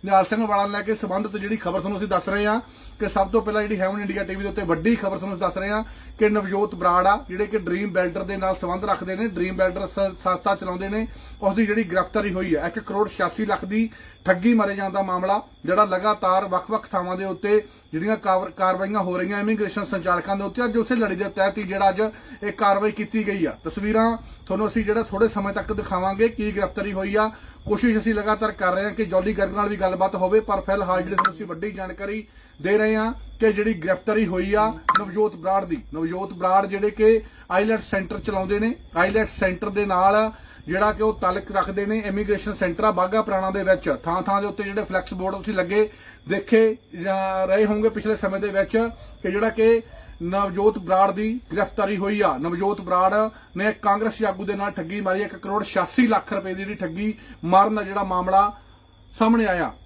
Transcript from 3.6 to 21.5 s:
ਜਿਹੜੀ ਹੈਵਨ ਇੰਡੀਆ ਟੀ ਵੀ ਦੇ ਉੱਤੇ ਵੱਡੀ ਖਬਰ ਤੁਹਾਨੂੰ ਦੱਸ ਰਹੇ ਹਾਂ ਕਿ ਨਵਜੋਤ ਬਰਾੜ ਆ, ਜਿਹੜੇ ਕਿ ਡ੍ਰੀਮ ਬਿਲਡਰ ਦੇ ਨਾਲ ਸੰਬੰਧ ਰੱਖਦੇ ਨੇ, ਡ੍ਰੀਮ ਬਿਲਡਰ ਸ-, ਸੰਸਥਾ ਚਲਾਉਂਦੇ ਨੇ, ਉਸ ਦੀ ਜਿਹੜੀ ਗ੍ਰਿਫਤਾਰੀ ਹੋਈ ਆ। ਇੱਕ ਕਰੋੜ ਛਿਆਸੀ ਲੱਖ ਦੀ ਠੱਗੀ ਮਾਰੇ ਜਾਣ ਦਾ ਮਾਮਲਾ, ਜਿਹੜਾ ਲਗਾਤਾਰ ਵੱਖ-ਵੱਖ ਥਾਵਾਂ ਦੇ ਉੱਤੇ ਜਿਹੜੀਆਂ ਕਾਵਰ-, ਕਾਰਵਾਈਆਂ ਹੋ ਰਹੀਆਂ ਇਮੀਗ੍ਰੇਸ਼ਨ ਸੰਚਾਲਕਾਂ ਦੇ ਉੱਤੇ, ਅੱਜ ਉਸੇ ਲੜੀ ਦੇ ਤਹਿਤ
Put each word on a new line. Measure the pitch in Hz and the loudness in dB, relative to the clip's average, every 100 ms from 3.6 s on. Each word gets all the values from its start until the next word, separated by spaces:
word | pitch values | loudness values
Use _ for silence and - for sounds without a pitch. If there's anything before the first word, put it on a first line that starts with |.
ਜਿਹੜੀ | 202 202 | 0 0
ਹੈਵਨ | 190 208 | 0 -2
ਇੰਡੀਆ | 202 196 | -4 -4
ਟੀ | 190 196 | -4 -4
ਵੀ | |
ਦੇ | 202 | -4
ਉੱਤੇ | 180 | -4
ਵੱਡੀ | 175 160 190 240 | 0 2 2 2
ਖਬਰ | 196 185 | 0 -4
ਤੁਹਾਨੂੰ | 190 185 | -6 -2
ਦੱਸ | 180 190 | -2 -2
ਰਹੇ | 196 | -2
ਹਾਂ | 214 220 - - - | -2 -4 -14 -20 0
ਕਿ | 214 | 2
ਨਵਜੋਤ | 214 196 202 208 180 | 2 0 -2 -2 0
ਬਰਾੜ | 175 175 185 | 4 6 4
ਆ, | 208 - | 2 -2
ਜਿਹੜੇ | 185 208 | -4 -2
ਕਿ | 214 | -2
ਡ੍ਰੀਮ | 170 180 208 | -2 -2 0
ਬਿਲਡਰ | 175 180 175 | 0 0 -2
ਦੇ | 185 190 | -6 -4
ਨਾਲ | 190 185 | -2 -2
ਸੰਬੰਧ | 175 180 208 | -4 -4 -2
ਰੱਖਦੇ | 185 180 190 | -2 -2 -4
ਨੇ, | 226 | -4
ਡ੍ਰੀਮ | 175 180 185 | -2 -4 0
ਬਿਲਡਰ | 185 185 185 | 0 0 -6
ਸ-, | - 196 180 | -2 -2 0
ਸੰਸਥਾ | 190 180 202 196 | -2 0 0 -2
ਚਲਾਉਂਦੇ | 185 180 196 | -2 -6 -4
ਨੇ, | 214 220 - - - | -4 -4 -8 -18 -2
ਉਸ | 196 196 | 0 2
ਦੀ | 214 | 2
ਜਿਹੜੀ | 208 | 2
ਗ੍ਰਿਫਤਾਰੀ | 185 180 180 214 208 | 0 0 0 -2 -2
ਹੋਈ | 180 180 | -2 0
ਆ। | 156 170 | 0 0
ਇੱਕ | 220 | -6
ਕਰੋੜ | - 202 208 | -6 -2 -2
ਛਿਆਸੀ | - 180 - 214 | 0 -4 -2 -2
ਲੱਖ | 190 190 | -2 -2
ਦੀ | 214 226 - - - - | 0 -2 -4 -20 -8 0
ਠੱਗੀ | 180 214 | 4 6
ਮਾਰੇ | 233 202 196 | 4 2 -2
ਜਾਣ | 196 | -2
ਦਾ | 190 | -2
ਮਾਮਲਾ, | 190 180 185 208 - - 147 | 0 0 0 0 -2 -10 0
ਜਿਹੜਾ | 185 214 | 2 4
ਲਗਾਤਾਰ | 185 214 208 185 190 196 | 2 0 0 2 2 2
ਵੱਖ-ਵੱਖ | 180 - 214 - | -2 -2 -6 -2
ਥਾਵਾਂ | 190 180 185 | -4 -4 -4
ਦੇ | 196 | -6
ਉੱਤੇ | 180 208 214 208 - _ | -4 2 2 2 -20 _
ਜਿਹੜੀਆਂ | 160 202 214 | -4 -2 0
ਕਾਵਰ-, | 208 185 185 | 2 0 0
ਕਾਰਵਾਈਆਂ | 180 185 185 196 208 | 0 0 2 0 0
ਹੋ | 180 180 | 0 -2
ਰਹੀਆਂ | 185 208 | -2 -2
ਇਮੀਗ੍ਰੇਸ਼ਨ | 208 220 202 208 202 | 0 0 0 -4 -4
ਸੰਚਾਲਕਾਂ | 190 175 175 185 196 | -4 0 0 0 -2
ਦੇ | |
ਉੱਤੇ, | 202 - 247 | -2 -2 0
ਅੱਜ | 233 | 0
ਉਸੇ | - 247 | 0 0
ਲੜੀ | 214 185 | 0 -2
ਦੇ | 196 - | -4 0
ਤਹਿਤ | 196 | 0